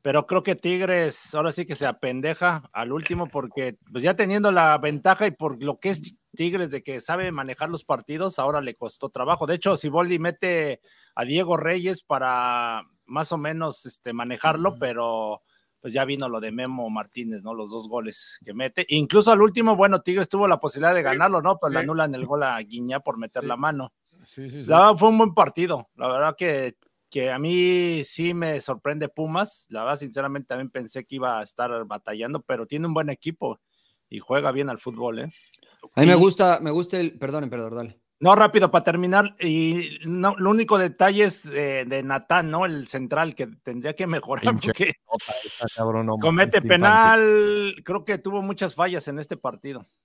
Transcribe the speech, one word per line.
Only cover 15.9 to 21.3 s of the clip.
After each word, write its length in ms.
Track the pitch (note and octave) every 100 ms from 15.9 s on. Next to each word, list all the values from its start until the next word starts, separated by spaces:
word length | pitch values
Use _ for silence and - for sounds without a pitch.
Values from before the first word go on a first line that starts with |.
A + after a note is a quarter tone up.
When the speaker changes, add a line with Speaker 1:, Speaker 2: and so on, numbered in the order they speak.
Speaker 1:
ya 140 | B2 C3+
vino 240 | C#3 C3
lo 100 | A2+
de 120 | A2
Memo 360 | A#2 B2+ C3 A#2
Martínez, 520 | A2 G#2 - A#2 G#2+
¿no? 120 | G#2
Los 160 | A2+ G#2
dos 200 | A2+ A2
goles 500 | A#2+ A2 - - - -
que 80 |
mete. 320 | G#2 C3 - F3
Incluso 440 | D3 C#3+ G#3 G#3
al 100 | G#3
último, 340 | G#3+ G#3 A3+ G3
bueno, 260 | G3 F#3+
Tigres 280 | - F#3 F3+
tuvo 180 | G3 G3+
la 140 | D3+
posibilidad 320 | D3 C#3 D#3+
de 80 | F3+
Speaker 2:
Sí. 20 | C3+
Speaker 1:
ganarlo, 360 | C3+ F#3